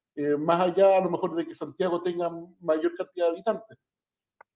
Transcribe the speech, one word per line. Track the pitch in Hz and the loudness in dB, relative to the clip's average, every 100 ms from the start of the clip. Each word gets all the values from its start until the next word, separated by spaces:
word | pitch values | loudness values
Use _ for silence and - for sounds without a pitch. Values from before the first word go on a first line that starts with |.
| _ | _
Eh, | - 147 147 | -6 -2 0
más | 156 170 | 2 2
allá, | 185 170 196 190 | 2 4 6 6
a | |
lo | 180 | 2
mejor, | 175 180 | -2 -4
de | 165 165 | -4 -6
que | 165 | -8
Santiago | 151 131 185 170 | -12 -4 -2 -2
tenga | 180 175 170 165 175 _ | -4 -4 -4 -6 -16 _
mayor | 170 160 170 | -2 0 0
cantidad | - 185 180 170 | -4 -10 -2 0
de | |
habitantes. | 170 220 202 - - _ _ _ _ _ _ - | 0 -4 -4 -6 -20 _ _ _ _ _ _ -20